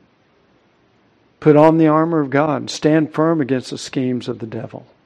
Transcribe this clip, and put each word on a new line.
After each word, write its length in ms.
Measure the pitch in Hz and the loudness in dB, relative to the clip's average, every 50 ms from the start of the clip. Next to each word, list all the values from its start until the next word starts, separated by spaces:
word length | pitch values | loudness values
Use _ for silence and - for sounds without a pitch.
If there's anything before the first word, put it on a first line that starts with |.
| _ _ _ _ _ _ _ _ _ _ _ _ _ _ _ _ _ _ _ _ _ _ _ _ _ _ _ - | _ _ _ _ _ _ _ _ _ _ _ _ _ _ _ _ _ _ _ _ _ _ _ _ _ _ _ 0
Put 160 | - 156 147 | 4 4 6
on 220 | 147 151 160 160 165 | 6 6 6 6 4
the 80 | 160 | 4
armor 340 | 156 151 156 160 170 170 156 | 4 2 2 0 0 -2 -2
of 80 | 147 131 | -2 -2
God 280 | 131 139 147 156 143 | 0 0 0 0 -2
and 140 | 123 117 113 | -6 -8 -10
stand 440 | - - - 151 151 160 156 151 - | -6 -2 0 2 2 2 0 -2 -2
firm 260 | - 156 165 170 160 | -2 0 0 0 -2
against 300 | 139 117 135 127 117 - | -2 -2 -4 -6 -6 -8
the 80 | - - | -12 -14
schemes 500 | - - - 147 127 127 127 120 - - | -12 -8 -6 -4 -4 -2 -4 -4 -6 -8
of 120 | 120 107 | -10 -10
the 60 | 120 | -10
devil. 400 | 110 110 113 113 110 - - - _ _ _ _ | -12 -12 -12 -12 -14 -16 -18 -20 _ _ _ _